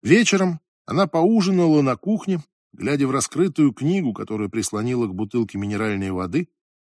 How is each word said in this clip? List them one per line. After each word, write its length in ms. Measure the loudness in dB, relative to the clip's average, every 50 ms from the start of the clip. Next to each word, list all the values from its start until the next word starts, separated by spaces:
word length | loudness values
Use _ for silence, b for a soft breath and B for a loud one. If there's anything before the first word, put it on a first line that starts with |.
| _
Вечером 580 | 4 4 4 4 2 2 2 0 0 -2 -4 _ _ _ _ _
она 200 | -4 0 0 0
поужинала 760 | 0 2 2 2 4 4 2 2 2 2 2 4 4 4 4 4
на 140 | 2 0
кухне, 460 | -2 -2 -4 -4 -4 -2 -2 -4 -4 -4 _ _ _ _ _ _
глядя 340 | -8 -4 -4 0 0 0
в 40 | 0
раскрытую 640 | 0 -2 -4 -4 -2 0 0 0 2 2 2 2 2
книгу, 400 | 0 0 0 0 2 0 -2 -4
которую 360 | -4 -6 -6 -4 -4 -4 -4
прислонила 560 | -4 -4 -4 -4 -4 -4 -2 -2 -2 -2 -2
к 80 | -2 -2
бутылке 440 | -6 -6 -4 -2 -2 -2 -2 -4 -6
минеральной 520 | -6 -4 -4 -4 -2 -2 -2 -2 -4 -4
воды, 380 | -4 -4 -6 -2 -2 -4 -4 -4 _ _ _ _ _ _ _